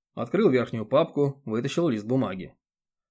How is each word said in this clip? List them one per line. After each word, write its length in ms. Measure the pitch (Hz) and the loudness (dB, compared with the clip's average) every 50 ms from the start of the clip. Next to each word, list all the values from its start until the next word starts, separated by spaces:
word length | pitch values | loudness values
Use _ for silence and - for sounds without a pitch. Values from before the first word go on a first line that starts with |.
| _ _ _ | _ _ _
Открыл 360 | - 117 131 - 185 226 180 | -8 -6 -2 0 2 4 4
верхнюю 360 | 127 123 113 - - 113 107 | 4 2 2 0 -4 -8 -4
папку, 560 | - 131 143 170 - - 143 143 139 139 - - | 0 2 2 2 2 0 0 0 0 -2 -4 -8
вытащил 440 | 113 110 117 120 139 - 170 175 165 | -6 -4 -4 -4 -4 -2 0 0 0
лист 180 | 117 107 101 | 0 -2 -2
бумаги. 480 | 110 127 135 120 98 92 92 85 - - _ _ _ _ _ _ _ _ _ _ _ | -2 0 0 0 -2 -4 -8 -12 -14 -16 _ _ _ _ _ _ _ _ _ _ _